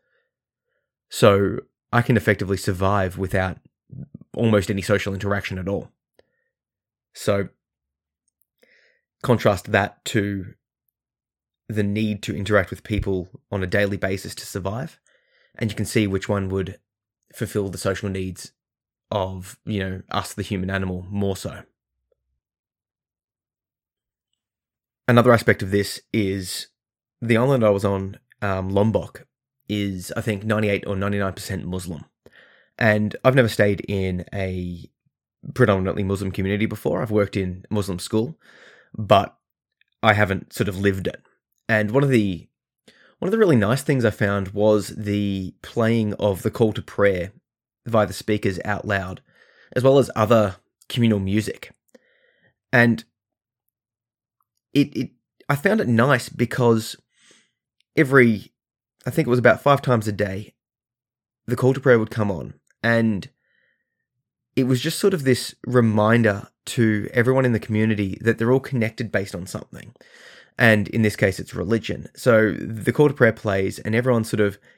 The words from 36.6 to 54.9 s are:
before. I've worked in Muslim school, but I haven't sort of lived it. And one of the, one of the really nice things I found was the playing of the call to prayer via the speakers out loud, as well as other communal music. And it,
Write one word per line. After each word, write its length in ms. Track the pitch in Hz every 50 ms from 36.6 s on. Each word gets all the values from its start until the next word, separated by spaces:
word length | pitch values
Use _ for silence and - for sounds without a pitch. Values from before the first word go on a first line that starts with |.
| 110
before. 340 | - - - - - 170 185
I've 100 | 151 107
worked 260 | 107 107 101 95 -
in 280 | 104 95 92 90 92 - _
Muslim 280 | - 104 98 98 90 87
school, 400 | - - - 110 113 147 160 - _ _ - - - - - _ _ _ -
but 400 | - 107 95 107 98 98 - - _ _ _ _ _ _ _ _ _ _ _ _ _
I 100 | - 110
haven't 400 | 104 104 104 90 98 90 - -
sort 160 | - - 117 104
of 100 | 92 92
lived 280 | 98 101 95 95 90
it. 160 | 87 - - _ _ _ _ _ _ _ _ _ -
And 220 | 117 107 104 101
one 120 | 110 139
of 80 | 143 139
the, 380 | 131 117 104 101 90 80 - _ _ _ _ _ _ _ _ - _ _ _ _ _ _
one 100 | - 185
of 40 |
the 60 | 214 226
really 180 | 220 180 151
nice 260 | 113 101 101 123 143
things 220 | - - 147 131 117
I 60 | 110
found 380 | 98 - 107 101 101 101 95 92
was 400 | 101 104 104 107 107 104 95 -
the 640 | - - 107 104 101 104 104 101 98 95 92 92 - _
playing 520 | - - - 120 113 113 117 117 110 104 101
of 280 | - - 104 95 85
the 80 | - 113
call 220 | - - 120 110 104
to 80 | -
prayer 500 | - - - - 101 101 95 90 87 101 - - _ _ _ _ _ _ _ _ _
via 200 | 123 113 110 104
the 60 | 90
speakers 480 | 92 - - - 107 104 - 101 92 87 -
out 220 | - 104 92 -
loud, 340 | 104 101 98 92 92 92 - _ _ _ _ _ _ _ _ _ _ -
as 80 | 127
well 160 | 120 135 139 143
as 120 | 123 - -
other 420 | - 107 101 120 113 107 98 92 - _ _ _ _ _ _
communal 320 | - 123 120 113 107 101
music. 520 | 95 95 98 107 104 - - - - - _ _ _ _ _ - _ _ _ _ _ _ _ _ _ _ _ _ _ _
And 320 | - 123 120 117 113 113 - _ _ _ _ _ _ _ _ _ _ _ _ _ _ _ _ _ _ _ _ _ _ _ _ _ _ _ _ _ _ _ _ _ _
it, 220 | 139 147 147